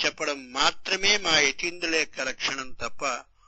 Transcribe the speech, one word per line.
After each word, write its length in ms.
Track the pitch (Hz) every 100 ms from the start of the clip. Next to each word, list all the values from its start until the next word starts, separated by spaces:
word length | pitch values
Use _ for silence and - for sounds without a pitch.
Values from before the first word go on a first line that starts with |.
చెప్పడం 480 | 151 143 151 143 127
మాత్రమే 640 | 131 160 - - 190 196 208
మా 220 | 180 156
యతీంద్రుల 560 | 143 - 175 175 170
యొక్క 260 | 160 143 -
లక్షణం 520 | 131 - - 135 131
తప్ప 340 | - 117 - 143 123 - _